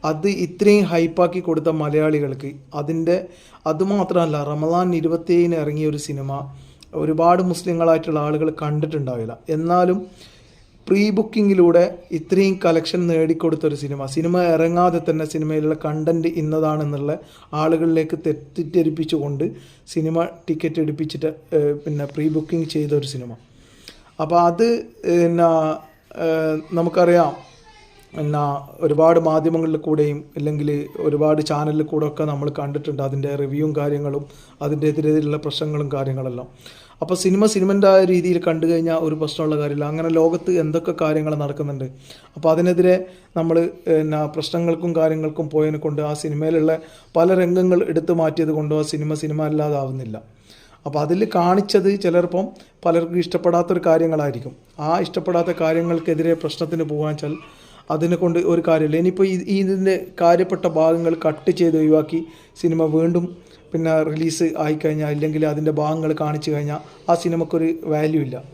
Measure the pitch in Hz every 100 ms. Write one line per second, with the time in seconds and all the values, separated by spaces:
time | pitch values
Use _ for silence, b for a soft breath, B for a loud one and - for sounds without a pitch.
0 | 151 156 190 185 175 180 208 208 180 170
1 | 170 165 175 180 175 156 156 160 147 151
2 | 156 151 143 131 139 143 - 151 147 165
3 | 165 180 185 B B B 156 156 190 202
4 | 196 175 170 147 143 147 156 170 180 170
5 | 160 165 165 175 175 170 151 151 156 151
6 | - 139 135 139 139 B B B - 156
7 | 151 156 165 180 180 170 175 170 165 160
8 | 160 151 147 151 156 156 151 151 156 156
9 | 131 120 113 117 - 156 165 180 180 190
10 | - b b b b b b b - 196
11 | 208 196 220 226 202 190 175 170 180 180
12 | - 165 160 190 196 190 175 165 160 180
13 | 175 165 160 165 165 156 156 143 139 139
14 | 135 139 165 180 175 160 165 170 180 170
15 | 160 156 156 156 156 156 151 156 151 151
16 | 156 165 165 165 151 156 156 151 147 143
17 | 147 156 B B B 151 160 165 165 160
18 | 156 160 160 151 - - 156 175 160 151
19 | 156 156 143 139 175 B B B - 160
20 | 160 165 170 - - 160 165 165 151 147
21 | 156 143 156 156 - 156 147 147 156 147
22 | 143 - 156 156 156 170 160 156 147 147
23 | 131 131 123 113 _ B B B B B
24 | B - 156 170 170 170 233 233 - -
25 | - 170 170 170 170 160 156 156 - _
26 | _ - 165 160 160 156 - 170 170 170
27 | 175 175 156 - - - - - - -
28 | _ 156 147 147 143 139 139 - 160 147
29 | 160 170 165 156 156 165 160 156 156 151
30 | 147 147 147 - 147 151 147 143 147 -
31 | 156 147 156 156 156 151 151 151 156 151
32 | 151 147 151 143 143 139 143 143 143 139
33 | 135 139 143 139 139 143 156 147 147 147
34 | 147 139 143 B B B 147 151 151 151
35 | 151 151 147 151 151 139 151 147 143 139
36 | 135 131 131 123 127 B B B B B
37 | 160 180 185 190 214 208 185 202 202 190
38 | 185 180 175 170 170 160 165 170 165 165
39 | 160 151 151 - 156 151 147 147 147 156
40 | 165 165 160 170 175 175 156 165 165 156
41 | 156 156 151 147 143 147 143 139 131 B
42 | B B B - 160 160 175 175 180 185
43 | 185 B B 175 165 165 170 - - 160
44 | 156 151 151 156 147 170 170 165 175 165
45 | 160 156 156 151 151 156 156 151 151 147
46 | 151 147 160 147 156 165 156 160 B B
47 | B 175 175 185 175 180 185 175 190 160
48 | 160 170 160 156 156 156 151 151 151 151
49 | 151 151 156 151 151 156 151 143 135 131
50 | 117 110 - b b b b b 143 147
51 | 147 180 220 185 175 190 202 208 190 202
52 | 185 175 170 175 220 B B B 170 170
53 | 170 175 170 170 175 170 175 175 165 160
54 | 165 156 147 123 127 - _ - 151 175
55 | 170 190 170 170 170 170 160 160 170 170
56 | 165 156 165 165 156 - 156 165 151 147
57 | 151 151 147 156 B B B B - 151
58 | 170 170 175 170 170 170 165 160 151 156
59 | 180 185 196 185 175 196 190 190 190 185
60 | - - 170 175 180 180 175 156 160 170
61 | 165 165 156 156 - 175 170 160 156 156
62 | 156 165 165 B B - 175 165 160 156
63 | 165 175 175 - B B B 165 160 160
64 | 156 151 165 156 165 156 151 156 156 151
65 | 151 147 156 156 156 151 156 151 151 160
66 | 156 151 151 151 156 147 147 151 B B
67 | - 170 170 165 160 165 165 165 - 151
68 | 156 156 135 127 -